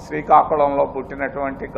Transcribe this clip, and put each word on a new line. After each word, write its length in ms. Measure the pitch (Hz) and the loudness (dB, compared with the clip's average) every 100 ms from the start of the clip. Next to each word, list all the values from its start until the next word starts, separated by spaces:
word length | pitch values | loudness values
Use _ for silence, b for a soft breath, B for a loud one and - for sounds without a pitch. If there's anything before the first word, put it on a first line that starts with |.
| - | -8
శ్రీకాకుళంలో 800 | 151 147 151 143 151 143 139 | -6 4 4 6 2 2 2
పుట్టినటువంటి 800 | 139 135 131 139 139 139 139 135 139 | 0 -2 -8 -6 -6 -4 -6 -6 -4